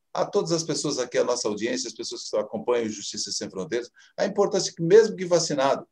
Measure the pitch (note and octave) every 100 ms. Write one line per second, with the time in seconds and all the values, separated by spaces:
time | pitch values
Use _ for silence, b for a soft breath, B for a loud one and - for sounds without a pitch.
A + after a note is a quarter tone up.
0 | _ D#3 F#3 G3+ E3 E3 D#3+ C#3+ D#3 A#2+
1 | B2 C3 B2 A#2+ A2+ G2+ A2+ B2+ A#2+ G#2+
2 | A2+ A#2 - G#2+ G#2+ A2+ A2 A#2+ A2 G2
3 | - G#2+ G2+ F#2+ G2+ F#2+ E2+ A#2+ A#2+ b
4 | b - G3 G3 G3 G3 - - E3 G#3+
5 | G#3+ F3+ F3+ E3+ D#3+ C#3 C3+ - -